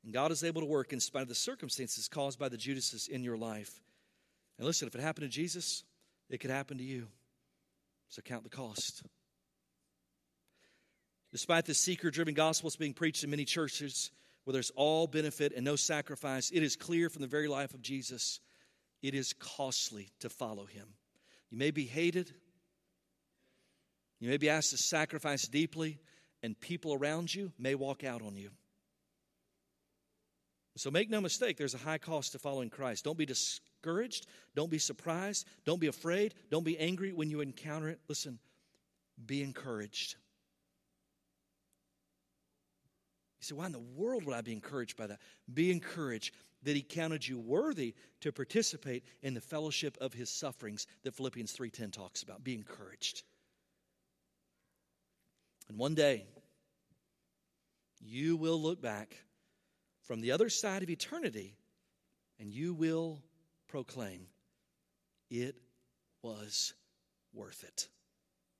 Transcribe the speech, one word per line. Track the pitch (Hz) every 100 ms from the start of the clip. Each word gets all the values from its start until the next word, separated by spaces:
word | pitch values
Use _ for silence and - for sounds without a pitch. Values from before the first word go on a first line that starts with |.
And | 113
God | 113 151
is | 156
able | 170 160
to | 151
work | 151 127
in | 131
spite | - 135
of | 131
the |
circumstances | 120 - 262 135 - 123 - -
caused | 156 139 123
by | 139
the | 120
Judases | 117 135 120 113 -
in | 139
your | 123 113
life. | 113 107 101 - _ _ _ _ _ _ _ -
And | 127
listen, | 170 123
if |
it | 120
happened | 151 156 143
to |
Jesus, | 135 170 180 - - - _ _ _ _
it | 123
could | 135
happen | 135 139 135
to |
you. | 127 131 113 - _ _ _ _ _ _ _ _ _
So | -
count | - 120
the | 110
cost. | - 120 107 - - - _ _ _ _ _ _ _ _ _ _ _ _ _ _ _ _ _ _ _ _ _ _
Despite | 123 - 165 165
the |
seeker-driven | 139 - 180 170 139 160
gospel | 147 156 156 160
that's | -
being | 156
preached | 131 165 -
in | 143
many | 147
churches | 139 170 151 - 143 - - - - _
where | -
there's | 131 120
all | - 147 160 160
benefit | 151 151 - 147
and | 127 131
no | 143
sacrifice, | - 151 - 143 143 131 -
it | 170
is | 156 -
clear | - 170 170
from | 165
the | 135
very | 147 151
life | 139 139
of | 135
Jesus, | 120 135 120 127 - - _ _ _ _ _ _
it | 139
is | 135 127
costly | - - - 135 123 - 107 98 _
to | 120
follow | - 117 104
him. | 101 104 107 - _ _ _ - _
You | 113
may | 147
be | 151
hated. | 127 135 170 175 175 - _ _ _ _ _ _ _ _ _ _ _ _ _ _ _ _ _ _
You | 117
may | 143
be | 151
asked | 156 151
to | 135
sacrifice | - 160 151 156 151 139 113
deeply, | 139 160 160 160 147 - - _ _
and | 117 107
people | - 175 156
around | 139 143 160 170
you | 190 196 -
may | 127
walk | 135 135 131
out | 135 117
on | 107
you. | 98 101 - _ _ _ _ _ _ _ _ _ _ _ _ _ _ _ _ _ _ _ _ _ -
So | 139
make | 156 208
no | 214
mistake, | 185 - 247 156
there's | 139
a | 123
high | 143 156
cost | - 156 127
to | 135
following | 143 135 120
Christ. | - 131 107
Don't | 143 131
be | 147
discouraged. | 127 - - _ _ 160 175 240 - - - -
Don't | 143 165
be | 156
surprised. | - 123 170 165 196 202 - - -
Don't | 170
be | 156
afraid. | - 165 185 208 - -
Don't | 156
be | 160 160
angry | 160 185 196
when | 175 156
you | 151
encounter | 139 - 156 151 156
it. | 165 -
Listen, | 147 143 117 _ _ _ _ _ _ _ - 113
be | 139
encouraged. | 139 123 135 110 104 - - - _ _ _ _ _ _ _ _ _ _ _ _ _ _ _ _ _ _ _ _ _ _ _ _ _ _ _ _ _ _ _ _
You |
say, | - 147
"Why | 185
in |
the | 135
world | 117 131 220 254
would | 147
I | 120
be | 117
encouraged | 110 - 143 117 -
by | 107
that?" | 104 - - -
Be | 127 175
encouraged | 175 - 170 143 113 - - - _
that | 139 147
he |
counted | 135 170 160 156 131
you | 127
worthy | 113 156 302 196 120 - - _
to | 151
participate | - 131 214 220 156 139 120 - -
in | 139
the | 123
fellowship | - 156 156 147 151 -
of | 131
his | 120 123
sufferings | - 147 - 110 107 - -
that | 131
Philippians | 117 131 123 107
three | - 120
ten | - 107
talks | 95 92 -
about. | 98 98
Be | 127
encouraged. | 117 104 - 95 - - - - _ _ _ _ _ _ _ _ _ _ _ _ _ _ _ _ _ _ _ _ _ _ _ -
And | 107
one | 135 156
day, | 143 117 98 - _ _ _ _ _ _ _ _ _ _ _ _ _ _ _ _
you | 110 120 156 165
will | 160 165
look | 156 175
back | 120 104 107 - - _ _ _ _ _ _ _
from | - 117
the | 117
other | 147 226
side | - 214 190
of | 180
eternity | 160 - 330 247 110 98 101 _ _ _ _ _ _ _ _
and | 104
you | 110 165
will | 165 160 165 165 151 - _ _ _ -
proclaim, | 143 123 127 104 92 92 _ _ _ _ _ _ _ _ _ _
"It | 117 123 - _ _ _ _ _ _
was | 117 107 104 - - - _ _ _ _ _
worth | 110 101 -
it. | - - - _ _ _ _ _ _